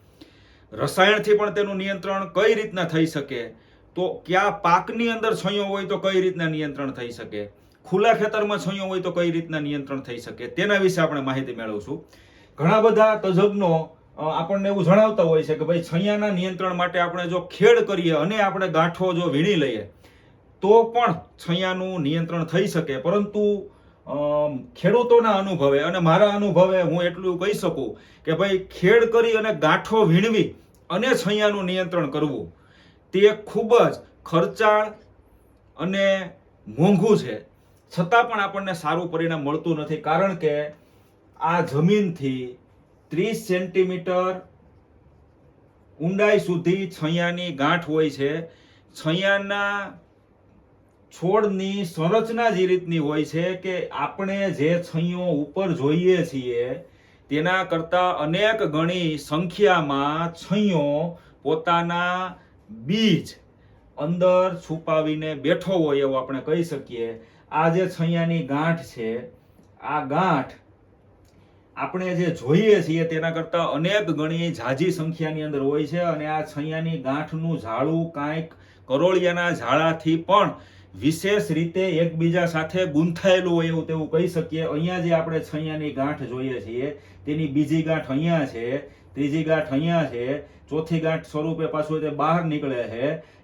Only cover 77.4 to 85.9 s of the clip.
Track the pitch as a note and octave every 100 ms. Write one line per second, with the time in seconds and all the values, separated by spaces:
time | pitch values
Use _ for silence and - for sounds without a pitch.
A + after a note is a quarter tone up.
77.4 | E3 D3+ A2 A2+ D3 E3 E3 C#3+ D3 D#3+
78.4 | E3 - - - - C3+ F3+ F#3 F3 F3
79.4 | F3 C3+ A#2 C#3+ E3 D#3+ D#3+ E3 - G3+
80.4 | F#3 - - - - F#2+ C3+ E3 F#3+ G#3
81.4 | - D#3 E3+ F#3 F#3+ D#3+ E3+ D#3+ E3+ F3+
82.4 | E3+ E3 D#3+ F3+ F#3 D3 E3+ E3 G3 F#3
83.4 | F3+ E3+ E3 E3 D#3 D#3+ D3+ D#3+ F3+ D#3+
84.4 | - D#3+ D#3+ D3+ F3 F3+ E3+ E3 D#3+ D#3+
85.4 | - D3+ D#3+ D#3 D3